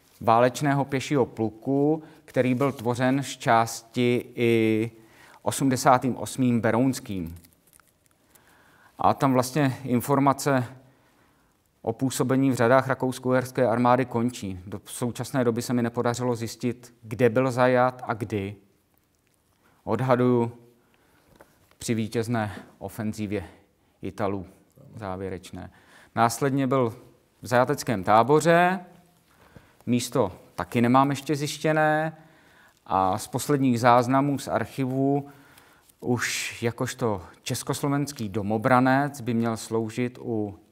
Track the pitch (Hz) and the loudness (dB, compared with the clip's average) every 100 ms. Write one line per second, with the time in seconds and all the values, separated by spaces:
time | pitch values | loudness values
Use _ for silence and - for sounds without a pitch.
0 | _ _ 98 113 123 123 147 139 139 135 | _ _ 2 6 4 2 0 0 0 -4
1 | - 147 110 - 110 107 - 139 143 160 | 0 0 0 0 -4 -4 -2 0 2 0
2 | 156 - - - 127 127 139 127 110 117 | -6 -20 -6 0 0 2 0 -2 -4 0
3 | 131 135 127 - - 113 117 - - - | 0 0 -4 -6 2 2 2 -4 -8 -2
4 | 123 120 - - 120 113 110 110 113 - | 0 0 -2 0 2 4 4 2 -2 -6
5 | - - - - - - 135 127 151 127 | -20 -20 -20 -10 -6 -2 0 2 4 4
6 | 131 113 110 - 127 120 110 110 135 127 | 2 -4 -8 -2 0 2 2 2 0 -2
7 | - 95 82 85 - _ _ _ _ _ | -6 -8 -8 -12 -20 _ _ _ _ _
8 | _ _ _ _ _ _ _ _ _ - | _ _ _ _ _ _ _ _ _ 0
9 | 92 110 143 127 123 156 139 117 127 123 | 0 2 2 2 0 0 0 -2 -2 -2
10 | 117 139 139 135 147 135 120 - _ _ | 0 2 2 2 0 0 -2 -8 _ _
11 | _ _ _ _ _ _ _ _ - 113 | _ _ _ _ _ _ _ _ -8 -4
12 | 131 - 127 131 135 120 117 131 123 131 | -4 -2 0 2 2 2 4 4 2 -2
13 | 131 127 127 127 127 127 123 117 123 123 | -4 -4 0 0 0 0 0 4 4 4
14 | 127 117 120 120 98 92 92 98 - - | 2 -2 -4 -4 -10 -10 -12 -14 -14 -8
15 | 123 110 123 139 120 113 117 123 117 123 | -6 -6 -6 -2 0 0 -2 -2 -2 -2
16 | 120 120 123 117 113 - 127 117 - _ | -2 -2 -2 -4 -6 -6 -6 -6 -12 _
17 | 110 98 123 113 131 123 127 127 127 127 | -12 2 2 4 0 2 4 4 2 0
18 | - 113 110 107 98 104 _ _ _ _ | -6 -6 -4 -6 -6 -10 _ _ _ _
19 | _ _ _ _ _ _ _ _ - 104 | _ _ _ _ _ _ _ _ -6 -4
20 | 131 123 123 123 117 - - _ _ _ | 0 2 4 2 0 -6 -20 _ _ _
21 | _ _ _ _ - _ _ _ - 113 | _ _ _ _ -20 _ _ _ -4 -2
22 | 107 120 110 120 107 92 - - 95 - | -2 -4 -2 -2 -4 -8 -16 -16 -14 -8
23 | 107 107 104 101 87 - _ _ _ _ | -8 -6 -6 -6 -8 -16 _ _ _ _
24 | 95 - 101 101 87 - _ - - 107 | -12 -6 -4 -4 -8 -18 _ -20 -20 -14
25 | 101 92 95 92 - 90 92 - _ - | -10 -8 -10 -10 -14 -16 -16 -20 _ -20
26 | - - 117 - 139 135 135 135 120 107 | -8 0 0 2 0 0 0 2 0 -2
27 | - _ _ _ 104 120 127 143 - 107 | -14 _ _ _ 0 2 2 0 -2 -2
28 | 92 107 120 151 151 170 175 185 - - | 4 4 6 4 4 4 4 0 -8 -20
29 | _ _ _ _ _ - - _ - 120 | _ _ _ _ _ -20 -20 _ -2 -2
30 | 123 143 101 - - - 90 123 120 131 | 0 -2 -2 -4 -14 -10 -4 0 4 4
31 | 139 139 - 147 147 - 160 156 156 151 | 4 0 -4 -4 -4 -4 -2 2 2 0
32 | 160 160 - _ _ _ _ _ - 95 | -2 -8 -18 _ _ _ _ _ -4 0
33 | 95 104 - 127 - 147 135 117 123 120 | 0 0 -4 -6 -2 2 2 4 6 6
34 | 120 135 139 139 - 92 110 - 131 131 | 4 2 0 -2 -2 -4 -4 -4 -4 0
35 | 135 143 139 - - - - _ _ _ | 0 0 -4 -14 -20 -20 -20 _ _ _
36 | - 123 - - - - 117 - 127 - | -4 -2 -2 -4 -6 -6 -6 -4 -8 -4
37 | 120 101 85 - - 123 - 135 143 139 | -4 -4 -8 -16 -8 -8 -6 -4 -2 -2
38 | 143 - 107 98 98 113 131 123 131 131 | -4 -6 -8 -6 -4 -2 2 4 4 2
39 | 143 139 113 117 117 113 - 113 110 110 | 0 -6 -4 -2 -2 -4 -4 -4 -4 -4
40 | 123 127 123 110 104 98 _ | -6 -6 -6 -4 -6 -8 _